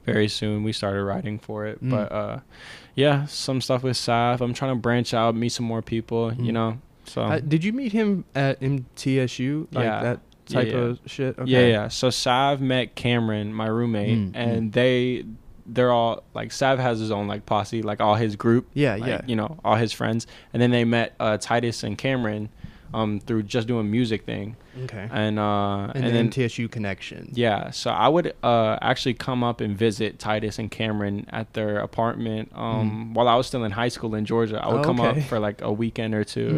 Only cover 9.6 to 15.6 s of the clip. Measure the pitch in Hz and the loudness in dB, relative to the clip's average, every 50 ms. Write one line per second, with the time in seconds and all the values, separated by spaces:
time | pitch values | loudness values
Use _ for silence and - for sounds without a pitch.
9.6 | 160 - - 131 123 113 107 107 113 120 123 - - _ - - - - - 123 | -4 -4 -2 -2 0 0 0 0 0 -2 -2 -4 -6 _ -20 -20 -10 -4 0 0
10.6 | 123 110 113 127 120 120 123 123 - - - - 139 131 120 - 127 131 127 127 | 0 2 2 0 0 0 -2 -4 -8 -10 -6 -4 -2 -2 -2 -2 0 4 6 6
11.6 | 123 120 113 104 107 117 - - - 127 117 - - 131 123 127 135 139 143 135 | 8 8 6 4 2 -2 -2 0 0 0 2 2 2 2 4 4 4 4 2 2
12.6 | 135 131 131 127 120 110 - - - 120 120 120 117 110 107 104 104 104 110 110 | 2 2 2 0 0 -2 -4 -2 0 2 2 2 2 0 0 -2 -2 -4 -4 -4
13.6 | 110 110 110 117 120 120 113 104 101 104 117 113 104 92 - 120 120 117 113 113 | -2 -2 0 0 0 0 0 0 0 2 2 2 0 0 -2 -2 0 0 0 0
14.6 | 113 110 101 123 123 127 127 123 123 127 127 - - 220 220 - - - - - | 0 0 2 4 4 4 4 2 2 0 -2 -4 -6 -10 -14 -16 -18 -20 -20 -20